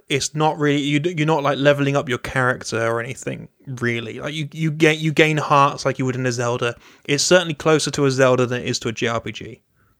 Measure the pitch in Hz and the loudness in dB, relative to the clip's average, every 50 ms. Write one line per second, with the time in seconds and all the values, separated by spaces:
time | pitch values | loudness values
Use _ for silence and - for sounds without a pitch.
0 | _ - 156 131 - - - 151 156 156 151 160 147 147 143 147 139 147 147 147 | _ -4 -4 -2 -2 -4 -2 0 0 0 0 0 0 0 2 0 0 0 0 0
1 | 147 175 185 151 151 156 160 151 143 139 139 127 143 147 143 139 143 139 139 143 | -2 -2 -2 0 0 0 0 0 0 0 0 2 4 4 4 4 2 0 0 0
2 | 135 123 120 120 - - - 135 127 123 127 123 - - 117 113 113 117 117 117 | 0 -2 -4 -4 -4 -4 -2 0 0 0 0 -2 -4 -6 -4 -2 -2 -2 -2 -2
3 | 117 131 120 - - 135 131 - - - _ _ - 139 127 120 117 117 117 117 | -4 -8 -10 -10 -8 -10 -10 -10 -12 -18 _ _ -16 -14 -8 -4 -2 -2 -2 -2
4 | 113 110 110 123 - 151 151 160 151 143 - 156 160 160 147 156 160 156 156 156 | -6 -8 -10 -10 -10 -8 -6 -6 -8 -8 -4 -4 -2 -2 2 4 4 4 4 2
5 | 156 160 143 - 160 156 156 151 - - 151 143 139 143 - - - 139 127 - | 0 0 4 4 4 4 2 0 0 4 4 4 4 4 2 -2 -4 -4 -2 -2
6 | 131 127 127 127 127 127 120 123 123 120 123 123 127 120 117 - - - - _ | -2 -2 -2 -2 -2 -2 -2 -2 -2 -2 -2 -2 -2 -4 -4 -8 -14 -20 -20 _
7 | _ - 143 139 - - 180 185 170 165 151 - - 160 156 143 - 151 139 - | _ -2 -2 0 4 4 4 4 4 2 -6 -2 0 2 2 2 2 -2 -2 0
8 | 143 139 131 131 135 127 127 123 127 117 123 123 - 117 127 - - 120 110 - | 0 2 4 4 4 4 4 4 2 0 -2 -4 -4 -4 -4 -4 -4 -6 -4 -4
9 | 123 113 117 113 - 113 107 - 110 113 113 - _ _ _ _ _ _ _ | -2 -2 -2 -4 -6 -8 -12 -12 -14 -16 -18 -20 _ _ _ _ _ _ _